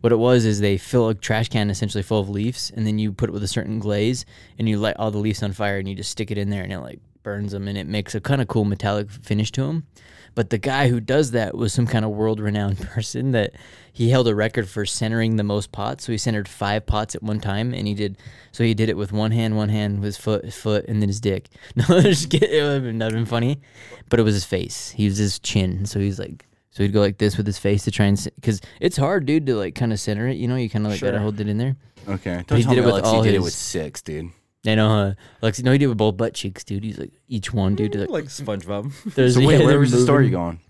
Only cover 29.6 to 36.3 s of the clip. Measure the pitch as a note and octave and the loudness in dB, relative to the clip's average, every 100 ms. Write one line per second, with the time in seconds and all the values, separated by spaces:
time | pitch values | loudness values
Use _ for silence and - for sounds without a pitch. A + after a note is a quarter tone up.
29.6 | F#2 - A#2 G#2 - G#2 B2 A2+ A#2+ B2+ | -2 -2 -2 0 -2 -2 -2 -2 -2 -2
30.6 | A2+ A2 G#2+ G2+ B2+ G2+ G#2+ G#2 G#2 G#2 | -2 -2 -2 -2 -2 0 -2 -2 -2 -2
31.6 | C3 C3+ _ - - F#2+ G2 F2 E2+ A2+ | -2 -4 _ -18 -8 -6 -4 -6 0 2
32.6 | A#2+ B2+ A#2+ G2 A2 A2 A2 G2 F2 - | 4 4 4 4 4 4 4 2 0 -6
33.6 | - F2+ D2+ - - D#2 E2+ - _ _ | -8 -6 -8 -10 -10 -10 -10 -16 _ _
34.6 | A2 A2 G#2+ G#2+ G2 G2 - _ A2+ - | 0 2 4 4 2 -4 -12 _ -4 0
35.6 | B2+ C#3 C#3 A2 G#2+ F#2+ A2+ | 2 4 4 4 2 2 -4